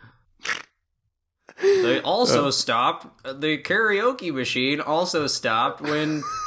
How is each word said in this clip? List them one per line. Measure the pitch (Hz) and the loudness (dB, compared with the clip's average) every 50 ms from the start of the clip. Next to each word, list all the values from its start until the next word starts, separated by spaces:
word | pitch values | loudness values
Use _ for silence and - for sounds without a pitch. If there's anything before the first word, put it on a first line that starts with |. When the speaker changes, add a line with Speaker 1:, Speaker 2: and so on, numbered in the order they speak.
| - - _ _ _ _ _ _ - - - - - - _ _ _ _ _ _ _ _ _ _ _ _ _ _ _ - - - | -20 -20 _ _ _ _ _ _ -8 -8 -8 -8 -8 -18 _ _ _ _ _ _ _ _ _ _ _ _ _ _ _ -20 -8 0
Speaker 1:
They | 370 392 403 381 359 - - - | 2 4 4 4 4 2 2 0
also | - 135 185 220 247 - - - 143 139 | 0 0 2 2 2 4 4 2 2 2
Speaker 2:
Uh. | |
Speaker 1:
stopped, | 131 - - - 117 117 127 147 170 - - - - _ - | 0 0 0 0 2 2 2 2 0 -2 -10 -20 -20 _ -12
the | 127 135 139 147 156 151 147 | -12 -8 -4 -2 -2 -2 -2
karaoke | 151 - 180 208 226 214 202 196 220 247 269 254 190 170 | -2 0 0 2 2 2 2 2 0 0 -2 -2 -4 -4
machine | 143 131 123 120 - 127 127 135 147 147 | -4 -2 -2 -2 -2 0 0 0 0 -2
also | 147 139 151 165 180 175 - 165 147 | -2 0 0 0 0 0 0 -2 0
stopped | 135 - - - 120 110 113 123 143 - - | 0 -2 -2 0 0 2 2 2 0 -2 -4
when | 147 147 147 151 156 151 156 151 - 1077 1077 1077 1077 | -4 -2 0 0 0 0 -2 -4 -4 -6 -6 -6 -6